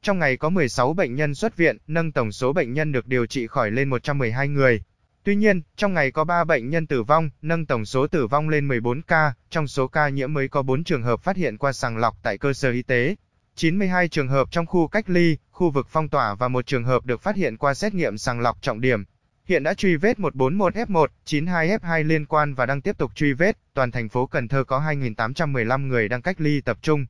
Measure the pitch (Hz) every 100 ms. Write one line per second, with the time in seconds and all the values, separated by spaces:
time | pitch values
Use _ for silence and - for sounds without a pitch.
0 | - 190 151 127 151 185 139 - 127 165
1 | 160 127 151 143 226 - 165 107 - 160
2 | 165 147 113 101 127 156 131 131 156 135
3 | 110 127 117 139 113 - 113 113 139 123
4 | - 143 123 120 139 147 131 113 - _
5 | _ _ - 202 214 190 156 - 208 180
6 | 139 127 156 175 160 156 117 165 160 135
7 | 110 151 160 - 151 165 160 123 107 131
8 | 147 175 117 139 151 151 143 127 113 123
9 | - 165 151 127 _ 170 143 - 131 160
10 | 147 139 131 151 135 147 135 131 170 147
11 | 117 117 - 185 160 107 139 131 127 113
12 | 117 - 123 98 143 139 131 123 123 123
13 | 127 208 _ _ _ - 165 180 196 180
14 | 175 - 131 139 127 170 170 175 160 208
15 | 220 175 170 151 _ - 180 139 120 160
16 | 156 147 117 101 123 127 123 131 120 127
17 | 123 117 - 202 160 110 143 139 208 196
18 | 139 104 - 120 120 113 - 110 127 113
19 | 98 _ _ _ _ 175 139 196 196 160
20 | 190 262 175 135 131 180 190 196 240 175
21 | 143 _ - 151 165 175 160 214 170 165
22 | 151 156 147 156 147 131 123 139 160 208
23 | 139 - 147 139 180 226 _ - 127 120
24 | 110 123 131 160 120 135 127 131 156 147
25 | 131 107 113 135 160 135 110 131 139 123
26 | 107 123 143 190 151 147 127 113 - 151
27 | 131